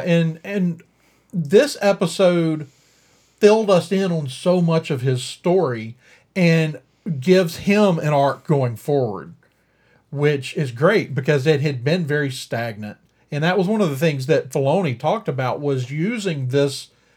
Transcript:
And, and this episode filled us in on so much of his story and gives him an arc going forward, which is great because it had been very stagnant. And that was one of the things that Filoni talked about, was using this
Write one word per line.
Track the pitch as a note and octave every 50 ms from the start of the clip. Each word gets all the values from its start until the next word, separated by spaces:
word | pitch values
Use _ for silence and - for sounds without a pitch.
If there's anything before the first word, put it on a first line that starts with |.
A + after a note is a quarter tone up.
| -
And, | F3+ E3+ E3+ E3 D#3+ D#3+ D#3+ -
and | G3 G3+ G#3 F3+ F3 E3 - - _ _ _ _ _ _ _ _ _ -
this | F3+ D3+ C#3 F#3 A3 D4 C#4+ - - G3+
episode | G3+ G3 - G3 E3 - - F#3+ F3+ F3 F3 E3 D#3+ D#3 D#3 C#3+ - _ _ _ _ _ _ _ _ _ _ _ _ _ -
filled | A3 G3+ G#3+ A3+ A3 G3
us | F#3+ F3 E3+ - G3
in | F#3+ G3 F3+
on | E3+ D#3+ C#3+ C3
so | - - - F3+ F3+ F#3 E3+
much | E3 D#3+ D#3+ D#3+ -
of | D3+ B2 A#2+
his | C#3 C3 B2 -
story | - - - - F3 F3 F#3+ E3+ C3+ A#2+ A2 A2 A2+ A#2 _ _ _ _ _ _ _ -
and | F#3+ F3 E3+ E3 D#3+ D#3+ D#3 D3 - - _ _ _ - G#3 D#3 B2+
gives | B2+ F#3 F#3 F#3+ F#3 D#3+ - -
him | - - G3+ G#3 G#3+ G3 E3+ D#3
an | - D3+ D3
arc | C#3 C#3 C#3 B2 - -
going | - D#3 C#3 C3 A#2+ A2+
forward, | G#2+ - - C#3+ C#3 C3 A2 G2 F2 D2 - - - _ _ _ _ _ _ _ _ _ _ _ _ _ _
which | C#3+ C#3 D3 D3 D3 C3+ B2+ - -
is | F#3 D3+ B2 A2+
great | A2+ D3 F#3 A3+ F#3+ - - C3+
because | - B2+ E3 D3+ C#3 B2+
it | D#3 D#3 C3+
had | C#3+ D3+ C#3 B2 A#2
been | C#3+ E3+ F#3+ E3
very | C3+ D3 D3 D3 C3+
stagnant. | C3 - - - C3+ A2+ A#2 A#2 G#2+ G2+ G#2+ G#2 - - _ _ _ _ _ _
And | D3+ C#3+ D#3
that | F3 F#3 G3+
was | F3 F#3
one | A3 G#3+ G#3
of | D#3+
the | C#3
things | C3 E3 E3 D3 C3+ B2+
that | C#3+ D3+ C3 - C3
Filoni | - D3+ C3+ C3+ D#3 G3 F#3+ D3 A#2+ -
talked | - D#3 G3 A3 G#3+ -
about, | C#3 B2+ C3 B2 A2 -
was | D3 C#3+ C#3 B2+ B2 A#2+
using | C#3+ D3+ E3 G#3+ B3 A3 G3 F#3+ D#3+ C#3 C3 B2
this | C3 C#3+ C#3+ C#3+ C3+ - - - _ _ _ _ _